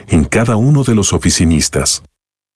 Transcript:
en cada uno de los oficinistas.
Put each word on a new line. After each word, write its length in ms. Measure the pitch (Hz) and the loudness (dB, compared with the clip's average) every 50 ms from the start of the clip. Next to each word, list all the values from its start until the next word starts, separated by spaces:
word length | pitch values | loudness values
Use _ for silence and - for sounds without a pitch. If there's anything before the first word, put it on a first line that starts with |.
| - | -6
en 180 | - 98 80 71 | -2 0 0 0
cada 320 | - - 110 120 120 113 | 0 -2 -2 0 0 0
uno 260 | 104 123 143 151 139 131 | 0 2 2 2 2 2
de 100 | 120 113 | 2 0
los 180 | 104 98 - - | 0 0 0 -2
oficinistas. 920 | - - 135 - - 90 80 82 73 - - - 71 67 - - - - - _ _ _ _ _ _ _ _ _ | -2 -2 0 0 0 0 2 2 0 0 -2 -4 -4 -4 -4 -4 -6 -8 -18 _ _ _ _ _ _ _ _ _